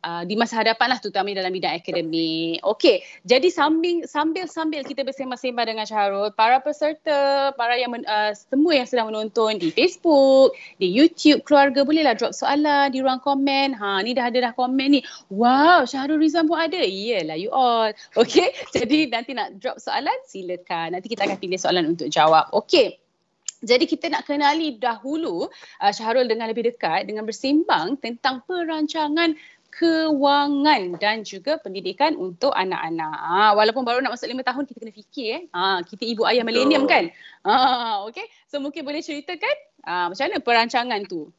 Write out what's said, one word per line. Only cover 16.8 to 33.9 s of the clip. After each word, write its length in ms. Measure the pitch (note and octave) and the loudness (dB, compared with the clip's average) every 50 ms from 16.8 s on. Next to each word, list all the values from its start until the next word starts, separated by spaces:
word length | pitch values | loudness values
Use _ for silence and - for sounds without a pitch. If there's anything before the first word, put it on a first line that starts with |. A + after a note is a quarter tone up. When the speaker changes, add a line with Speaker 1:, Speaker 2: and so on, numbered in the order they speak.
| C#4+ F#3+ F#3+ F#3+ G3+ A#3 A#3+ F#3+ E3 D#3 D#3+ D#3+ | -2 -2 -2 -4 -4 -4 -2 -2 -4 -4 -6 -6
Speaker 1:
you 80 | F#3 G#3+ | -6 -2
all. 400 | - - B3+ B3 A#3 A3+ A3 G#3+ G#3+ - - - | 0 2 2 2 2 2 0 0 -2 -6 -18 -6
Okey, 400 | - - A#3 - - - F4+ B4+ - - | 2 2 2 4 4 2 2 2 -2 -6
<laughs> 140 | - - - | -14 -6 -4
jadi 320 | - A#3+ G#3+ C#4+ D#4 D#4 B3+ | -4 0 2 2 0 2 0
nanti 240 | A3+ A3+ A#3+ - | -4 -6 -6 -6
nak 240 | C4+ A#3 G3 B2+ - | -8 -8 -8 -8 -10
drop 240 | G3 - B3 - G#3+ | -10 -10 -10 -10 -8
soalan, 380 | - - - A3 C#4 E4 A#4+ C5 C5 _ | -8 -6 -4 -4 -2 -4 -6 -6 -8 _
silakan. 640 | - - F#4+ F3 F3+ F3 F3+ _ F3+ E3 E3 E3 | -14 -12 -8 -8 -10 -10 -6 _ -6 -6 -4 -6
Nanti 160 | F3+ F#3 F#3+ G#3+ | -6 -8 -8 -8
kita 160 | A#3 - G3 | -4 -4 -2
akan 160 | G3+ G3 G3 | -2 -2 -6
pilih 160 | - F3+ F3+ | -6 -6 -6
soalan 320 | F#3 - E3 F3 F3+ E3 D3+ | -2 -2 0 0 0 0 0
untuk 240 | E3+ E3+ C#3 D3 | -2 -4 -4 -2
jawab. 400 | D3+ - D3+ D#3 D#3+ D#3 D3+ - | 2 4 4 6 6 4 4 2
Okey. 480 | - G#3 - - - D#4 A#3 F#3 - _ _ _ _ _ _ _ _ _ _ - _ _ | -2 -2 0 4 4 4 4 2 0 _ _ _ _ _ _ _ _ _ _ -16 _ _
Jadi 240 | - A3 A#3+ B3+ E4+ | 0 2 2 2 4
kita 240 | - D#4+ - - E4+ | 0 -2 -4 -4 -4
nak 160 | D#4+ - - | -4 -6 -4
kenali 480 | - C#4+ C#4+ D4 C#4+ D4 D#4+ E4 D4+ B3 | -4 -2 0 2 2 2 2 -2 -4 -6
dahulu, 720 | G#3+ A3+ A#3+ A3+ G#3+ - C4+ D4 D#4 E4+ C4+ F3 E3+ B3+ G4+ - - - - - - | -4 -4 -4 -4 -4 -6 -6 -6 -4 -4 -4 -4 -6 -6 -8 -10 -18 -20 -20 -12 0
ah, 160 | - G3+ G3+ | 0 0 0
Syahrul 320 | - A3 A3 A#3 B3+ B3+ | 0 -4 0 2 2 2
dengan 240 | A#3+ A3 A3+ A3+ A3+ | 2 0 -2 -2 -4
lebih 160 | A3+ A#3+ A3 | -4 -2 -2
dekat 400 | A#3+ A#3 - - E3+ D#3+ F#3 G#3+ | -2 -2 -2 -4 -2 -2 -2 -2
dengan 160 | F#3+ G#3+ G#3+ | -4 -8 -8
bersembang 720 | A3 G#3+ A3 - - C4+ D4 D4+ F4 G#4 - E3 D#3+ F#3 C#4+ | -6 -8 -8 -4 -2 2 2 2 2 2 0 0 0 -2 -6
tentang 480 | - - A3+ A#3+ A#3 - C4+ C4 B3 | -6 -6 -10 -10 -4 -4 -4 -4 -4
perancangan 960 | _ - F#4 F4+ E4+ D#4+ D#4+ D#4 D4+ D4 - D#4+ D4+ D4 D4 E4 E4+ E4 D#4 - - - - _ _ _ | _ -8 -6 -4 -4 -4 -4 -4 -4 -4 -2 -4 -4 -2 0 0 0 0 0 -4 -10 -20 -20 _ _ _
kewangan 1300 | - - E4+ E4 E4 D#4+ D#4+ D#4 D4+ C4+ C#4 C#4 C#4+ C#4+ C#4+ C#4+ C#4+ C#4 C#4 D4+ D4+ A#3 F#3 F3+ F3 E3+ | -6 -2 0 2 2 2 0 0 0 2 2 4 4 4 2 0 0 2 2 2 2 2 0 -6 -6 -2
dan 240 | G3+ G#3 A3 A3 | -2 -2 -2 -2
juga 340 | G#3 - G3+ F#3+ F3 C4+ D#4 | -6 -12 -14 -8 -4 -4 -4
pendidikan 560 | D#4 _ G3 F#3 G3 F3+ F#3+ F#3+ - C#4 D#4+ D#4 | -4 _ -10 -10 -8 -8 -8 -2 0 0 0 0
untuk 360 | - F3+ F#3 F3 - - C#4 | -2 -6 -8 -6 -2 -2 0
anak-anak. 640 | - - F#3 F#3+ F3+ - - E3 E3 E3 D#3+ D#3 D#3 | 0 0 -2 -2 -4 -6 -6 -6 -6 -6 -6 -6 -8
Ah, 400 | - D3+ D#3+ F3 F#3+ G#3+ G#3+ G#3 | -8 -6 -2 0 4 4 4 6
walaupun 320 | G#3 G#3+ A3 A3+ C4+ B3+ | 6 4 2 2 0 -2
baru 160 | A#3+ | -2